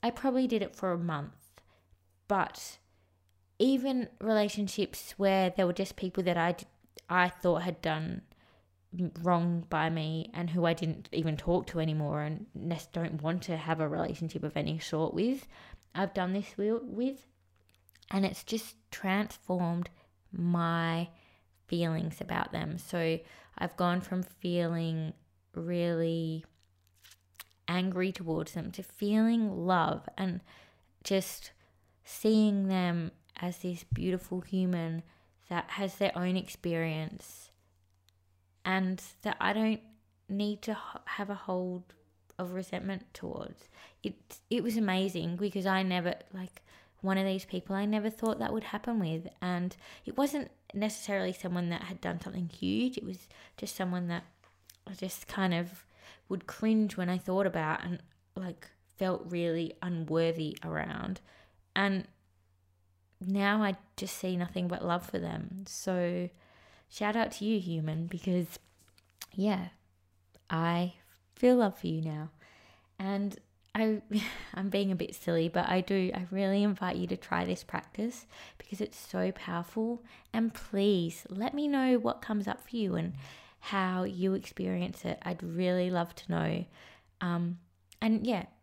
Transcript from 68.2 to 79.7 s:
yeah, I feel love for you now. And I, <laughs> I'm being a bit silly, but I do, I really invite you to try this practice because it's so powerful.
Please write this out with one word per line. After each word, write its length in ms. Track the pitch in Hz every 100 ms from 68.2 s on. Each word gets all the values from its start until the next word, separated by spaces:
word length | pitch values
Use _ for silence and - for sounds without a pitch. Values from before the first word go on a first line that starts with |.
| 190 180 170 - _ _ _ _ _ _ -
yeah, 360 | - 202 185 175 - _ _ _ _ _ - _
I 460 | 160 170 170 180 - - - _
feel 220 | - 247 254
love 220 | 214 180
for 80 | 175
you 140 | 160
now. 300 | 160 151 156 - - - - - _ _
And 400 | 196 202 202 - _ _ _
I, 260 | 214 220 214 -
<laughs> 440 | 208 - - -
I'm 160 | - 196
being 200 | 196 196
a 60 | 185
bit 180 | -
silly, 340 | - - 165 165
but 180 | 180 175
I 140 | 185
do, 280 | 180 196 185
I 120 | - 180
really 320 | 190 196 196
invite 340 | 208 190 180 175
you 100 | 180
to 80 | 185
try 280 | - 170
this 180 | 180 180
practice 640 | - - - - 226 247 - - - -
because 240 | - 190
it's 180 | 208 -
so 340 | - 185 185
powerful. 720 | 185 - 170 175